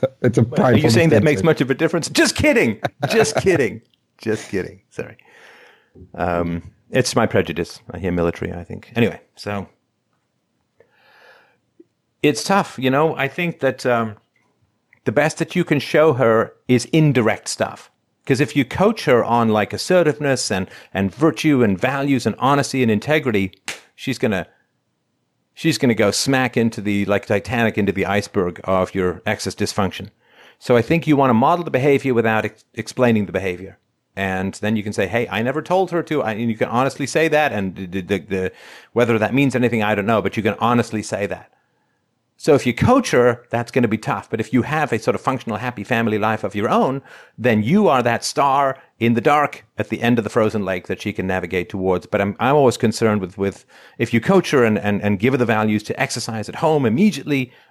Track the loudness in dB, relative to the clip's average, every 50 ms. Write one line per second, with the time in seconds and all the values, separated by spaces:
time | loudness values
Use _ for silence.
0 | -2 -4 -2 _ -2 0 2 2 2 2 2 2 2 4 4 4 4 4 4 4
1 | 4 4 4 4 4 4 2 2 2 2 2 2 0 -2 0 0 0 0 0 -2
2 | -4 -2 0 0 0 2 0 0 2 2 2 2 2 0 0 -4 -6 -10 -8 -6
3 | -6 -2 0 0 0 0 0 0 0 2 2 2 0 -2 -4 -8 -16 _ _ _
4 | _ _ _ _ -6 -4 -4 -4 -6 -6 -6 -6 -6 -8 -10 -18 _ _ _ -14
5 | -14 -14 -16 -20 _ _ _ -20 -20 -20 -20 -20 -20 -20 _ _ _ _ _ -20
6 | -20 -16 -8 -6 -4 -2 -2 -2 -2 -4 -4 -8 -10 -12 -20 _ _ _ -2 -2
7 | 0 0 0 0 0 0 2 0 0 -2 -4 -6 -6 -8 -10 -16 _ -18 -12 -8
8 | -6 -4 -2 0 0 -2 -2 -4 -8 -10 -10 -10 -12 -14 -14 -16 -16 -8 -2 -2
9 | 0 0 -2 -6 -14 _ _ -16 -12 -10 -8 -8 -10 -12 _ _ _ _ _ _
10 | _ _ _ _ _ _ _ _ _ _ _ _ _ _ _ _ _ _ _ _
11 | _ _ _ _ _ -20 -20 _ _ _ _ _ _ _ _ -20 -20 _ _ _
12 | _ _ _ _ -2 0 0 0 -2 0 0 0 0 -2 -4 -4 -2 0 2 2
13 | 2 0 0 -2 -4 -6 -4 -4 -6 -6 -4 -2 -2 -2 -2 -2 0 0 0 0
14 | 0 -2 -6 -12 _ _ _ _ _ _ _ _ _ _ _ _ _ _ _ _
15 | _ -2 0 2 0 0 0 -4 -6 -2 -2 -2 0 0 0 0 0 2 2 4
16 | 4 4 4 4 4 4 4 4 2 0 -4 _ _ 2 2 2 2 2 2 4
17 | 4 4 4 2 2 2 0 -2 -6 -8 -6 -4 -4 -4 -6 -10 -20 -20 _ _
18 | _ _ _ _ _ -2 0 0 0 0 0 -2 -2 -2 0 2 2 2 2 0
19 | 0 2 2 4 4 2 2 2 2 2 2 2 0 0 -4 -6 -2 2 2 4
20 | 4 4 2 0 0 0 0 0 -2 -2 -4 -4 -4 -6 -10 -18 -18 -8 -4 -2
21 | -2 -2 0 0 0 0 0 2 2 2 4 4 4 2 2 0 0 -2 -2 -2
22 | 0 0 0 0 0 -2 -2 0 0 2 2 2 0 0 -2 0 2 2 2 0
23 | 0 0 0 0 0 0 0 0 -2 -2 -6 _ _ -12 -12 -12 -16 _ _ -12
24 | -8 -8 -6 -2 -2 -2 -2 -2 -4 -8 _ _ _ _ _ _ _ _ _ _
25 | _ _ _ _ _ _ _ _ _ _ _ -4 -2 -2 0 2 2 2 2 4
26 | 2 2 2 0 0 0 0 0 0 0 0 0 0 0 -2 -4 -4 -2 -2 -2
27 | 0 0 0 -2 0 0 -2 -2 -2 -2 -2 -2 0 0 0 0 0 0 0 0
28 | -2 0 0 -2 -2 -2 -2 -2 -2 -2 -4 -6 -4 -2 0 0 0 0 -2 -2
29 | -2 -2 -4 -4 -4 -6 -6 -4 -6 -8 -6 -4 -6 -4 -2 -2 -2 -2 -4 -8
30 | -14 -16 -18 _ _ _ _ -20 -20 -20 _ _ 0 2 2 2 4 2 0 0
31 | 2 2 2 4 4 4 4 4 4 4 2 0 -2 -2 -2 0 2 2 2 2
32 | 2 0 0 2 2 2 0 0 -2 -4 -8 _ _ _ _ -12 -12 -8 -2 0
33 | 2 4 4 2 0 -2 -4 -4 -4 -4 -6 -8 -10 -16 -18 _ _ _ _ _
34 | _ _ _ -6 -4 -2 -2 -2 -4 -4 -6 -4 -4 -2 -2 -2 -2 -4 -4 -2
35 | -2 -2 -2 -2 -2 -2 -2 -2 -2 -2 -2 -4 -2 0 0 0 0 0 -2 -4
36 | -4 -2 -2 -2 -2 -2 -4 -2 -2 -4 -2 -2 -2 -2 0 0 0 -2 -2 -4
37 | -6 -4 0 0 2 2 2 2 2 0 0 -2 -4 -6 -6 -8 -10 -8 -8 -6
38 | -4 -2 -2 -4 -2 -4 -4 -4 -4 -4 -6 -10 -18 -20 -20 -20 -20 _ -2 0
39 | 2 2 2 2 2 0 2 2 2 2 2 0 0 0 0 0 0 0 0 0
40 | 0 2 0 0 0 -2 -2 -2 -2 -2 -2 0 0 0 2 0 0 -2 -4 -8
41 | -6 -6 -6 -4 -4 -6 -6 -10 -14 _ _ _ _ _ _ _ _ _ _ _
42 | _ _ _ _ _ _ _ _ 2 4 4 4 4 0 -2 0 2 4 4 4
43 | 2 2 2 4 4 4 2 0 -4 _ -6 -6 -4 -2 0 0 2 2 0 -2
44 | -4 -4 -6 -6 -6 -6 -6 -6 -4 0 0 0 0 0 -2 -4 -2 -2 -4 -2
45 | -2 -2 -2 -2 -2 -4 -4 -4 -4 -6 -8 -6 -6 -8 -8 -8 -6 -2 -2 0
46 | 0 0 0 0 0 0 -2 -2 -4 -6 -4 -2 -2 0 2 2 2 0 -2 -4
47 | -8 -12 -20 -20 -20 -20 _ -2 0 2 2 2 2 2 2 4 4 4 4 2
48 | 2 0 -2 -2 -4 -4 -2 0 0 2 2 2 0 0 -2 -6 -12 _ _ -2
49 | 0 2 2 2 2 2 2 2 2 0 -4 -8 -20 _ _ -8 -6 -6 -4 -2
50 | 0 0 0 0 0 0 0 0 0 2 0 -2 -4 -4 -4 -4 -6 -6 -8 -6
51 | -6 -6 -6 -4 -4 -2 -2 -2 -4 -4 -4 -4 -4 -4 -6 -4 -2 0 0 -2
52 | -2 -2 -2 -2 -2 -2 -2 -2 0 2 2 4 4 4 2 2 0 -2 0 0
53 | 0 0 0 0 -2 -6 -6 -4 -4 -4 -4 -6 -12 _ -20 -20 -20 -16 -8 -6
54 | -4 -2 0 0 2 4 4 2 2 2 2 4 4 4 2 2 0 0 -2 0
55 | 0 0 0 2 2 2 2 2 2 0 0 0 0 0 0 0 -2 -4 -6 -4
56 | -4 -4 -6 -6 -8 -8 -8 -8 -8 -10 -6 -2 0 2 2 2 2 2 2 2
57 | 2 2 2 0 -4 -4 -2 -2 -4 -4 -10 _ _ _